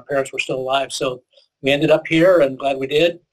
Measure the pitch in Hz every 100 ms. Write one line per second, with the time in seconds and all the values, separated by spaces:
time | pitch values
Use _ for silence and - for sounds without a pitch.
0 | - 139 135 131 - 139 131 135 131 -
1 | 139 127 _ _ _ _ 135 143 156 160
2 | - 160 175 175 139 131 135 135 135 147
3 | 170 170 _